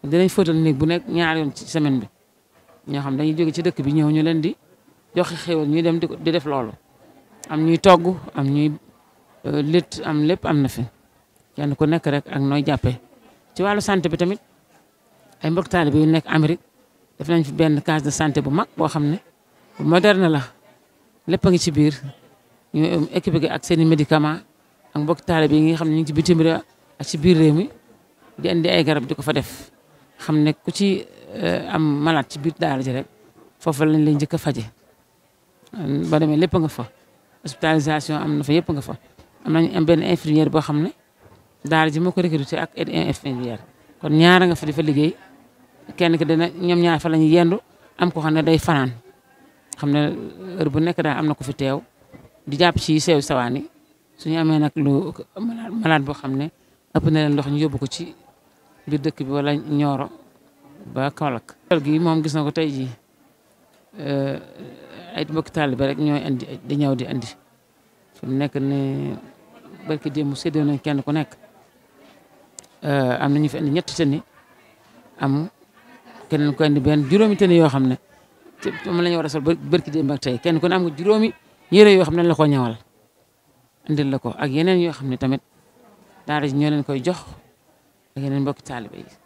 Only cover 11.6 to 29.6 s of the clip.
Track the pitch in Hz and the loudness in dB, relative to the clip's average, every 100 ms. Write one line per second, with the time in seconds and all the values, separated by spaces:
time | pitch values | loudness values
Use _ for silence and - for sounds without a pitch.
11.6 | 147 139 151 165 156 143 - 143 139 143 | -6 0 0 0 -2 -4 -4 -4 0 0
12.6 | 143 139 - 123 _ _ _ _ _ - | 0 0 -2 -4 _ _ _ _ _ -4
13.6 | 196 208 - 190 156 160 175 202 _ _ | -2 0 0 0 0 -2 -2 -4 _ _
14.6 | _ _ _ _ _ _ _ _ 156 170 | _ _ _ _ _ _ _ _ -2 -2
15.6 | 175 180 151 151 156 160 - 160 156 175 | 0 0 2 4 4 2 2 0 2 -2
16.6 | _ _ _ _ _ _ 151 170 143 147 | _ _ _ _ _ _ -2 0 0 0
17.6 | 160 147 - 156 147 - 156 143 135 156 | 2 2 0 -2 -2 -2 0 0 0 -2
18.6 | - - 160 156 147 180 _ _ _ _ | -2 -2 -2 0 -2 -2 _ _ _ _
19.6 | _ - 147 175 208 190 175 151 131 _ | _ -4 2 4 4 4 2 2 -2 _
20.6 | _ _ _ _ _ _ - 185 190 180 | _ _ _ _ _ _ -4 0 2 2
21.6 | - 147 151 143 139 - _ _ _ _ | 2 2 2 0 -16 -18 _ _ _ _
22.6 | _ 147 160 - 156 180 185 160 160 - | _ -2 0 0 -2 -2 -2 0 0 -4
23.6 | - 170 160 160 147 156 151 165 - _ | 0 4 4 4 4 2 2 -4 -12 _
24.6 | _ _ _ 151 151 170 - 165 151 151 | _ _ _ -6 -2 -2 0 2 4 4
25.6 | 156 165 160 156 151 151 175 165 160 160 | 4 2 0 0 0 0 2 4 4 0
26.6 | - _ _ - 147 151 165 165 156 151 | -6 _ _ -14 -10 0 4 6 6 4
27.6 | 247 - _ _ _ _ _ - - 170 | -2 -10 _ _ _ _ _ -8 -2 0
28.6 | 165 180 147 147 131 151 139 143 - - | 2 2 2 0 -2 -6 -2 -4 -4 -14